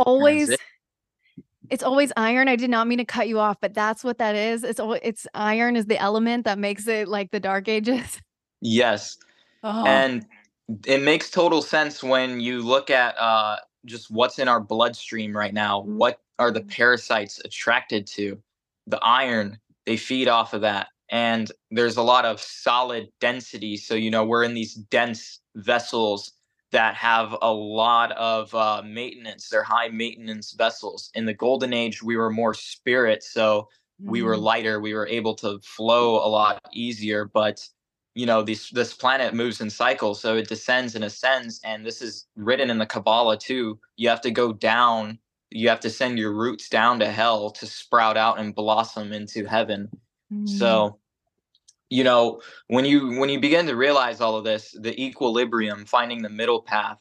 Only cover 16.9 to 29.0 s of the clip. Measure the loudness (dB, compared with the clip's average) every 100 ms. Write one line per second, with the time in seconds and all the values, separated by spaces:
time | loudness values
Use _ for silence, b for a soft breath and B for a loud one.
16.9 | 2 2 -2 -2 -10 -14 -6 0 0 0
17.9 | -4 -4 -6 -6 -8 _ _ _ _ -8
18.9 | 0 2 4 2 0 -4 -8 _ _ -4
19.9 | -4 -2 0 2 2 2 -2 -2 -2 -6
20.9 | _ -6 -2 0 0 -4 -10 _ -2 0
21.9 | 2 4 4 2 -2 -8 -6 0 0 0
22.9 | -4 -10 -4 -2 -2 -8 -12 -10 -8 -4
23.9 | -4 0 0 2 2 0 -2 -8 -10 -2
24.9 | 0 0 -4 -12 -20 _ -8 0 0 0
25.9 | 0 0 0 -6 -20 _ _ _ 2 2
26.9 | 2 2 2 0 -2 0 0 -2 0 2
27.9 | 4 2 -2 -2 -2 -2 -2 0 -2 -6
28.9 | -12